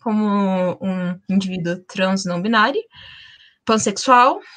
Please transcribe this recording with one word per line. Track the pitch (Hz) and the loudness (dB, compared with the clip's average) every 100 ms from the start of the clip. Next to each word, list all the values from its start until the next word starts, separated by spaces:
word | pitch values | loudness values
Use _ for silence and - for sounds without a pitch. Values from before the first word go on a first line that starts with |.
como | 226 214 208 202 196 185 180 - | -2 0 0 0 0 0 -2 -4
um | 190 185 180 180 - | -4 -4 -4 -6 -2
indivíduo | 190 190 185 170 180 - | -2 0 -4 -4 -6 -8
trans | 202 185 190 185 | -4 -2 -2 -4
não | 175 | -4
binário, | 202 226 220 415 - - - - - - _ _ - | 0 2 2 0 -8 -14 -20 -20 -20 -20 _ _ -2
pansexual, | 220 214 202 - 247 254 339 - | 0 0 -2 4 6 6 2 -8